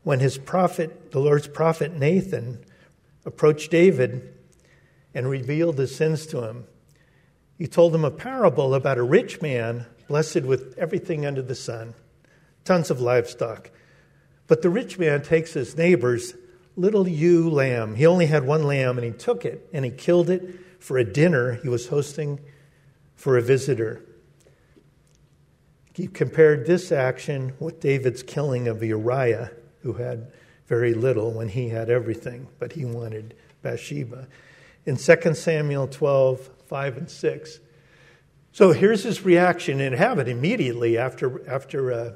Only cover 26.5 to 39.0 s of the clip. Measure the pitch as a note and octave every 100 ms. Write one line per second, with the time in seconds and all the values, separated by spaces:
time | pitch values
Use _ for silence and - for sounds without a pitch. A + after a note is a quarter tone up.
26.5 | D3 B2 F3+ - D3+ B2+ B2+ - C3+ C3
27.5 | - D#3+ D#3+ D3 C#3 B2 A#2 - D3 C#3+
28.5 | B2 A#2+ G#2+ A2+ G#2+ A2+ C3+ B2 G#2+ A#2
29.5 | - - _ B2 A2 B2 A#2+ A#2 - _
30.5 | _ _ A#2+ A#2+ A2+ C3 A2+ A2+ A2 A2+
31.5 | B2+ A#2+ A2+ A2+ B2 A2+ A2 C3+ A#2+ C3
32.5 | _ A#2+ D#3+ B2 A#2 A2+ A2 A2 - _
33.5 | _ B2+ A#2+ - D3 A#2+ C3 C3 - -
34.5 | - - _ D#3 C3 - E3 E3+ D3 F3
35.5 | D#3 D3 C#3 C3+ - C#3+ C3+ C3 B2+ -
36.5 | - _ C#3 C#3 B2 E3+ - D#3 C3+ -
37.5 | - _ _ _ _ _ _ _ _ _
38.5 | - F#3+ C3 G3 A3